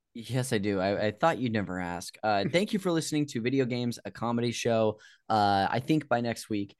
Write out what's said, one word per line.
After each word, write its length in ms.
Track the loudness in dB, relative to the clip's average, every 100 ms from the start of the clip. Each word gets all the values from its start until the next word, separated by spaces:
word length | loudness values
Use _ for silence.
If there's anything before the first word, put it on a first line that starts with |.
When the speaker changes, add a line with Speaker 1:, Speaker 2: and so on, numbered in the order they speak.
| _
Speaker 1:
Yes, 400 | -16 -6 -4 0
I 60 | 0
do. 220 | 0 2
I, 260 | 2 2 0
I 40 |
thought 260 | 2 0 2
you'd 120 | 0
never 300 | -2 -2 -4
ask. 340 | -4 -6 -10 -4
Uh, 220 | 0 2 2
Speaker 2:
<laughs> 40 |
Speaker 1:
thank 220 | 0 0
you 40 | -2
for 140 | 0
listening 320 | 0 0 -2 -2
to 120 | -2
Video 240 | 0 0
Games, 340 | 0 0 -2 -4
a 60 | -10
comedy 420 | -6 -2 0 -2
show. 460 | -2 0 2 2 0 -12 _ 0
Uh, 360 | 2 4 4 2
I 100 | 0
think 260 | 0 0 2
by 140 | 0
next 300 | 0 -4 -4
week, 260 | -6 -6